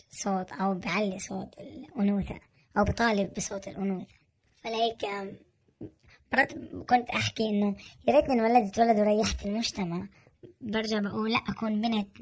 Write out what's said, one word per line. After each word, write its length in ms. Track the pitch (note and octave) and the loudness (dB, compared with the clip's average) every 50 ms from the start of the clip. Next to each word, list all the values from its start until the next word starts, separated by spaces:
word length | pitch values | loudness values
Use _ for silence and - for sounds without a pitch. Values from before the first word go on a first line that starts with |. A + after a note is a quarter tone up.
| - _ | -16 _
صوت 420 | - - - G#3 G3 F#3 F#3 - - | -10 -6 -4 -2 -2 -2 -2 -6 -6
أو 220 | - F#3+ G3 G3 | -2 -2 0 -2
بيعلي 440 | F3+ - G3 E3 G3 G#3+ G3 F#3 F#3+ | -2 -2 -2 -2 0 0 -2 -2 -4
صوت 360 | - - G3 F#3+ G3 - - - | -8 -8 -8 -8 -10 -10 -14 -18
الأنوثة 800 | - - - - - - - B3+ G3+ G3+ G3+ G3+ F#3 - - - _ _ _ _ _ _ - F#3+ | -18 -18 -16 -18 -18 -12 -4 0 2 2 2 2 0 -4 -6 -10 _ _ _ _ _ _ 0 0
أو 60 | G#3 | 2
بيطالب 500 | G3+ - - A#3 A#3 A3 G3+ G3 F#3 - | 2 2 2 2 2 2 2 0 -2 -2
بصوت 320 | G#3+ - - G#3 G3 - F#3+ | -6 -6 -6 -6 -8 -10 -10
الأنوثة. 460 | - - G3 G3 F#3+ F3+ - - - _ _ _ _ _ _ _ _ _ - | -8 -4 -2 -2 -2 -4 -6 -12 -16 _ _ _ _ _ _ _ _ _ -10
فلهيك 420 | A#3 A3+ A3 A#3 A#3 A3+ - - G3+ G3+ G3+ G3 G3 G#3 - - _ _ _ _ _ _ - A2 - _ _ _ - - _ _ - - | -6 -2 0 0 0 0 -2 -6 -6 -4 -6 -6 -8 -12 -16 -20 _ _ _ _ _ _ -16 -16 -16 _ _ _ -20 -20 _ _ -2 2
مرات 200 | B3+ C#4 C4+ - - A#2+ - - F3+ - - | 2 2 2 0 -10 -12 -10 -12 -10 0 4
كنت 220 | B3+ B3 A#3+ - | 4 4 4 2
أحكي 380 | - A3 G#3+ G#2+ - - A3 A3 | -2 -2 -2 -2 0 0 0 0
إنه 280 | G#3 G3+ G#3 G3+ G3 - - - - - - - | 2 2 2 2 0 -4 -8 -20 -16 -6 0 4
يا 60 | A#3+ | 4
ريتني 200 | C#4+ D4 - C4 | 6 6 6 4
انولدت 440 | A#3 A3 A3+ A#3+ B3 A3 G3 - - | 4 4 6 6 6 4 4 2 2
ولد 200 | A#3 A#3 A3+ G#3 | 4 6 6 4
وريحت 480 | G#3 G#3 G#3 G#3+ A3 G3+ - - - | 6 4 4 4 2 0 -2 -4 -4
المجتمع، 600 | G3+ G3+ A3 A#3 - - - F#3+ E3+ E3 F3+ G3 G3 - - - - _ _ - - - - | -4 -4 -2 -2 -4 -2 -4 -4 -4 -4 -6 -6 -8 -14 -20 -20 -20 _ _ -20 -20 -20 -12
برجع 400 | - G#3+ G3+ A3 A3 G#3+ A3 G#3+ | -8 -4 -4 -2 -2 0 0 0
بقول 320 | G3+ G3+ G#3 A3 G#3+ A3 A#3 | 0 0 -2 -2 -2 0 0
لا، 60 | - | -2
أكون 420 | - - G3 - A3+ A3 G#3+ G#3 | -2 -2 -6 -4 -2 -2 -2 0
بنت 280 | A3 A#3 A3+ G#3+ G3+ - - - | 0 0 0 0 -2 -4 -4 -2